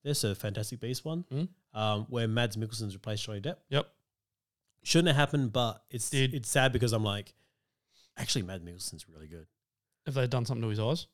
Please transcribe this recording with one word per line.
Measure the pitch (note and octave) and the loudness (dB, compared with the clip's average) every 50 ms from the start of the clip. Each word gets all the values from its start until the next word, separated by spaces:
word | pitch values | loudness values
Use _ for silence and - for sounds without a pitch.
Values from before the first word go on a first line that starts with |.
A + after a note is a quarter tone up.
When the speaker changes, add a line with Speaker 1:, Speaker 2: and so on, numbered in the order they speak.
Speaker 1:
There's | - C#3+ D3 - - | 0 0 0 2 2
a | G#2+ G2 | 0 0
Fantastic | - - G#2+ G2 A2+ G#2+ - B2+ A2+ | 0 -4 -4 -4 -4 -6 -6 -8 -8
Beasts | - A#2 B2+ - - | -4 -4 -4 -4 -4
one, | D#3 D#3+ E3+ F3 _ | -4 -4 -4 -4 _
Speaker 2:
Mm-hmm. | C3 C#3+ E3+ F#3 - _ _ _ - G#2+ | -4 -4 -4 -4 -8 _ _ _ -4 0
Speaker 1:
um, | G#2+ G#2+ G#2+ G#2+ A2 - | 0 2 2 0 -2 -2
where | B2+ A#2+ A#2 | -2 0 0
Mads | A2 A2 A#2+ A#2+ A2+ G2+ | 2 2 2 2 0 0
Mikkelsen's | G#2+ A2 G#2+ A2+ A2 A2+ G2+ F#2+ | -4 -6 -6 -6 -6 -6 -6 -8
replaced | G2 - A2 G#2+ G#2 - | -8 -8 -6 -6 -6 -6
Johnny | - G#2+ G2+ | -6 -8 -6
Depp. | F#2+ D3 F#3 _ _ _ | -6 -8 -8 _ _ _
Speaker 2:
Yep. | C#3 C#3+ - - _ _ _ _ _ _ _ _ _ _ _ _ _ _ _ _ _ _ | -2 -2 -2 -2 _ _ _ _ _ _ _ _ _ _ _ _ _ _ _ _ _ _
Speaker 1:
Shouldn't | _ - - E3 F3 E3+ | _ 4 6 6 8 8
have | C#3 | 6
happened, | C#3+ D3 C#3+ D3+ C#3+ C3+ A#2+ | 6 4 4 2 0 0 2
but | G#2+ B2+ A#2+ A2+ - - _ _ | 2 0 0 0 -2 -8 _ _
it's, | - A#2 - - | -8 -6 -4 0
Speaker 2:
Did. | - C3+ C3 C3 B2+ | 2 2 2 2 0
Speaker 1:
it's | C#3 A2 - | -4 -4 0
sad | - C#3 C3 E3 | 2 4 4 4
because | A#2+ A#2+ B2 A#2 | 4 4 2 2
I'm | A2+ A2 G#2+ | 2 2 2
like, | G#2 G2+ G#2 G#2 - _ _ _ _ _ _ _ _ _ _ _ _ _ _ _ _ _ | 0 -2 -2 -6 -10 _ _ _ _ _ _ _ _ _ _ _ _ _ _ _ _ _
actually, | - - - - B2+ | -8 -4 -2 -2 -2
Matt | F#2+ F2 F#2+ F#2 E2 | -2 -4 -8 -10 -10
Mikkelsen's | E2+ E2+ F2+ - - - D#2 - - | -12 -12 -10 -10 -10 -10 -12 -18 -20
really | D#2+ D#2 D#2 | -20 -20 -18
good. | D2+ E2+ E2 D#2 _ _ _ _ _ _ _ _ _ _ _ _ | -16 -16 -18 -18 _ _ _ _ _ _ _ _ _ _ _ _
Speaker 2:
Have | D#3 C3+ | -2 2
they | C3+ B2+ | 2 2
done | B2 C3+ B2+ A#2+ | 2 2 0 0
something | A#2 C3 A#2 | 0 0 0
to | A2+ A2 | 0 0
his | G#2 G#2+ | 0 0
eyes? | G#2+ A#2 D#3 F3 - _ | 2 0 0 0 -4 _